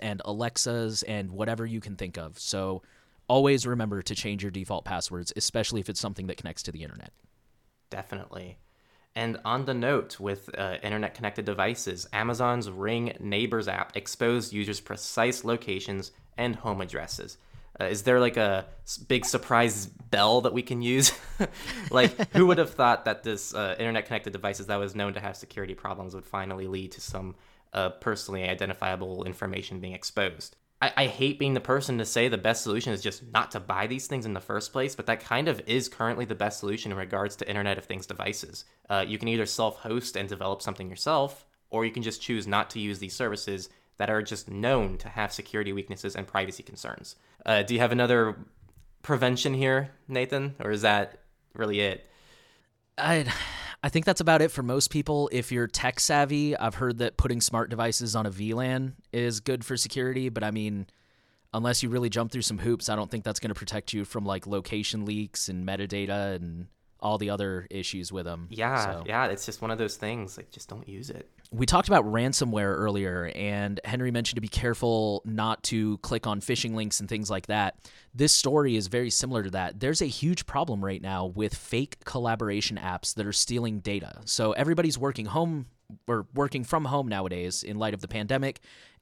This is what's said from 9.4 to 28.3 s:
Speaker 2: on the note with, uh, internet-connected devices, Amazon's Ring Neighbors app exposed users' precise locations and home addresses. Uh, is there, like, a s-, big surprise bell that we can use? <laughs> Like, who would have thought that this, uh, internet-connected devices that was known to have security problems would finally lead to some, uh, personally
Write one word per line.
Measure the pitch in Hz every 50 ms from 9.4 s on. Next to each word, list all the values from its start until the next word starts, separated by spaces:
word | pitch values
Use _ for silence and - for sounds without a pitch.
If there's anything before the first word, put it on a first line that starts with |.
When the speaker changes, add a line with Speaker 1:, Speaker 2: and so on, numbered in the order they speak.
| -
Speaker 2:
on | 110 120 131 135
the | 135 127
note | 120 117 135 143 117 - - - -
with, | 98 101 98 98 - - - -
uh, | 98 92 90 -
internet-connected | - 104 104 107 104 - - - 117 101 - - 101
devices, | 104 101 101 95 110 120 - - 95 92 87 - -
Amazon's | - 104 110 120 120 113 123 120 120 120 104 101
Ring | 92 95 98 107 117 117 117 120 - -
Neighbors | - 101 98 104 117 107 117 113 101 98
app | 95 92 - - -
exposed | 98 - - - - 120 113 120 120 107 -
users' | 104 104 101 104 101 -
precise | - - 98 - - - - 117 117 123 123 - -
locations | 113 120 117 - 107 95 98 - 101 98 95 92 - - - - - -
and | - 120 123 110
home | - - 113 101 95
addresses. | 92 - - 73 82 - - - - - - - - - - - - - - -
Uh, | 95
is | 92 104 101
there, | 101 127 127 123
like, | 123 120 120
a | 117 107 101 98 95 - - - - -
s-, | - - -
big | - - 131 123 -
surprise | - - 123 - - 127 117 120 113 104 104 98
bell | - - - - - - 101 104 107 117 127
that | 120 123
we | - 123
can | 123 - 127 120
use? | 120 120 127 135 139 - - - - - - -
<laughs> | 196 - - - - - - 240 190 147
Like, | - 127 247 - - - 202 -
who | - 175 185
would | 180 175 170
have | 156 - -
thought | - 127 120 113 - -
that | 110 104 -
this, | - 113 107 101 - - -
uh, | 107 101 95 92 -
internet-connected | 113 113 113 110 - - 117 104 - 104
devices | 95 95 101 101 98 - 98
that | 104 104
was | 101 101 98 98
known | 104 101 101 98
to | 101
have | 101 98 92
security | - 98 - - 104 98 92 92
problems | - - 98 95 95 92 92 92
would | 95 -
finally | - - 98 95 95 95 95 95
lead | 92 95 95 95 92
to | - -
some, | - - 92 95 95 92 92 - - - - _ _ _
uh, | - 95 92 92
personally | 92 - - 117 107 - - -